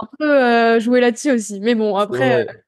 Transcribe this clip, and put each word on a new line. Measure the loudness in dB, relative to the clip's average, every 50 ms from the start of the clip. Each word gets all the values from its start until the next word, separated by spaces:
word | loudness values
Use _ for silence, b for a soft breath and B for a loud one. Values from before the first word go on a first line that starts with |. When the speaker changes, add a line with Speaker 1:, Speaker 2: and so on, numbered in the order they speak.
Speaker 1:
un | -6 -10 -10 -6
peu, | -2 2 2 2
euh, | 4 4 2 2 4 2 2 2
joué | 2 2 2 2
là-dessus | 2 2 0 -2 -2 -2
aussi. | -2 -2 -2 -6 -10 -6
Mais | -2 -2 0
bon, | 0 0 -2 0
après, | -2 -2 -2 -2 -2 0 0 0 0 -2
Speaker 2:
Ouais. | -4
Speaker 1:
euh, | -8 -18 _